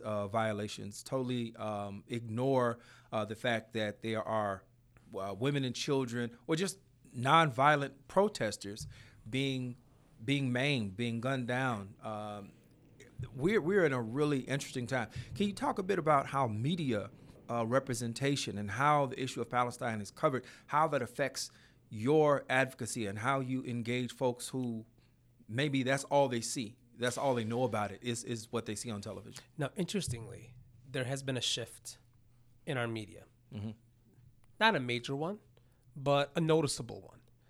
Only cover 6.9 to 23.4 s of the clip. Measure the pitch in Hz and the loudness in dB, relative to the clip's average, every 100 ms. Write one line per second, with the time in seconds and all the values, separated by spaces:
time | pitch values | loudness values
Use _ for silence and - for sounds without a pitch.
6.9 | _ - 127 127 165 156 120 143 147 139 | _ -14 -2 4 6 6 6 6 6 2
7.9 | - - - 208 - 110 - 101 107 - | -8 0 4 4 4 -2 -2 -8 -8 -10
8.9 | - - - 110 131 135 131 127 123 - | -14 -20 -18 -4 0 0 0 -4 -8 -18
9.9 | - - - 113 139 131 123 143 135 101 | -20 -20 -10 0 2 2 2 2 2 0
10.9 | 95 120 117 127 135 120 123 131 110 98 | -2 -2 0 -2 -2 0 0 0 -2 -6
11.9 | - 110 107 107 104 101 - - - - | -10 -8 -8 -8 -10 -12 -18 -20 -20 -20
12.9 | - - - 127 131 160 220 147 202 160 | -20 -20 -12 -10 0 2 4 4 6 6
13.9 | 131 110 127 151 139 120 135 - 135 117 | 4 0 2 2 2 0 -4 -2 -6 -2
14.9 | 131 110 - - - 202 190 285 233 190 | -2 -2 -6 -8 -2 -2 0 -2 -2 0
15.9 | 185 156 143 131 139 127 104 131 180 143 | 0 4 4 4 0 0 0 0 0 0
16.9 | 104 98 - - - - 120 113 131 135 | -2 -2 -12 -20 -18 -6 -2 2 2 0
17.9 | 117 120 113 139 139 - 98 104 104 143 | -4 -4 -2 0 0 -2 -4 -4 2 4
18.9 | 147 139 123 131 131 117 123 123 117 127 | 4 2 -2 -6 -4 -2 0 0 0 -4
19.9 | 107 98 - 156 127 - - - 147 160 | -4 -6 0 0 0 -6 -18 -2 2 2
20.9 | 143 117 - 135 - - - - _ - | 2 -2 -2 -2 -2 -10 -12 -20 _ -12
21.9 | 107 120 156 151 139 - 127 131 - 113 | -2 4 6 6 4 2 2 2 -2 -8
22.9 | 127 104 104 120 139 | -4 -4 -2 0 0